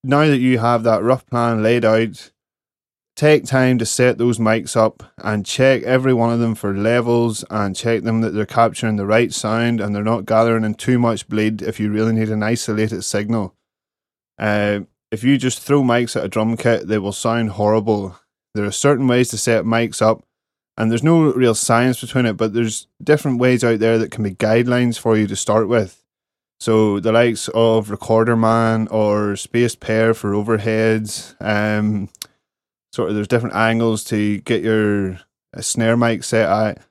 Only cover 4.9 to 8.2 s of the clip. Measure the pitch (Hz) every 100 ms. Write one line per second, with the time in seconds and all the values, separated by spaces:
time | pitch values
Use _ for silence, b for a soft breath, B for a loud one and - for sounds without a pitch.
4.9 | - - _ - 107 92 - 135 131 107
5.9 | 131 131 123 117 117 117 107 104 98 107
6.9 | 120 120 120 117 107 - 107 101 92 117
7.9 | 113 98 113